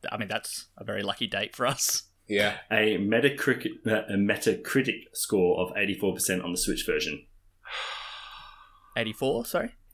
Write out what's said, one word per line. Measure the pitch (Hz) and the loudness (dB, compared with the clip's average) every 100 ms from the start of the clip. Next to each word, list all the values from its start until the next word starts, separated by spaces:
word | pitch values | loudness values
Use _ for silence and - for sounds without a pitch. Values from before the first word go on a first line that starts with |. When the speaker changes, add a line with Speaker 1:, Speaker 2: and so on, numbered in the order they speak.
| - | -8
Speaker 1:
I | 110 | -6
mean, | 101 | -4
that's | 107 - - - - | -4 -4 -10 -12 -12
a | |
very | 101 101 | -6 -2
lucky | 101 - 113 | -2 -2 -2
date | 101 104 - | -2 -4 0
for | 123 | -2
us. | 139 - - - _ - | 2 0 0 -6 _ -2
Speaker 2:
Yeah. | 104 104 - - | 2 2 0 0
Speaker 3:
A | 110 107 95 | 4 4 4
Metacritic, | 101 117 139 139 - 123 - - 110 | 2 4 4 2 0 0 -2 -4 0
uh, | 110 - | 0 2
a | 101 | 2
Metacritic | 101 101 110 95 - 135 123 - - | 2 4 2 0 0 2 2 -2 -8
score | - - 104 87 90 | -6 0 4 4 4
of | 90 104 | 0 0
eighty-four | 101 95 98 | -2 0 0
percent | 90 - 92 | 0 0 0
on | 87 | -2
the | 87 | -2
Switch | - - - | -2 -2 0
version. | 76 78 71 - _ _ _ - | 0 -2 -8 -14 _ _ _ -12
Speaker 2:
<sighs> | - - - - - - - - - - - _ - | -10 -8 -10 -12 -14 -16 -18 -20 -20 -20 -20 _ -4
Speaker 1:
Eighty-four, | 110 - 135 208 - | -4 0 0 0 -2
sorry? | - 233 - _ | -4 -4 -10 _